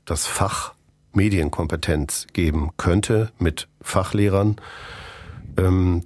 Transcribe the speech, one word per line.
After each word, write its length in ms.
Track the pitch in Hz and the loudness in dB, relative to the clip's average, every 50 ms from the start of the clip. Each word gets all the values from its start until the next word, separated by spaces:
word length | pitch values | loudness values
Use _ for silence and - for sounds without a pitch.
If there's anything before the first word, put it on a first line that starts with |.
| - | -6
das 220 | - 82 71 - | -6 -4 -4 -4
Fach 480 | - - - 101 95 - - - - - _ _ _ _ _ _ _ - | -4 -2 -2 -2 -2 -2 -4 -8 -8 -12 _ _ _ _ _ _ _ 2
Medienkompetenz 1120 | 101 98 107 98 90 76 73 - - 82 78 82 78 - - 78 73 73 71 - - - - - | 2 2 4 4 2 0 0 -2 -2 -2 -2 -2 -2 0 0 0 0 0 -2 -4 -6 -8 -6 -2
geben 340 | - 87 80 76 78 76 80 - | 0 2 2 2 0 -2 -4 -4
könnte 560 | - - 90 87 104 104 - 113 107 110 - - - | -2 2 2 2 2 2 2 2 2 0 0 -2 -2
mit 300 | 90 82 78 - - - _ - | -2 -2 -2 -4 -10 -14 _ -16
Fachlehrern, 760 | - - - 98 92 - - 104 101 101 92 98 101 107 107 - - - - - - - - - - - - - - - - - - - - | -8 -2 0 0 0 0 2 2 2 4 4 4 2 2 0 -2 -6 -16 -18 -16 -16 -16 -16 -16 -16 -16 -18 -18 -18 -16 -16 -16 -16 -6 0
ähm, 460 | - 92 92 95 92 90 90 90 85 - | 2 4 4 4 4 4 4 2 0 -2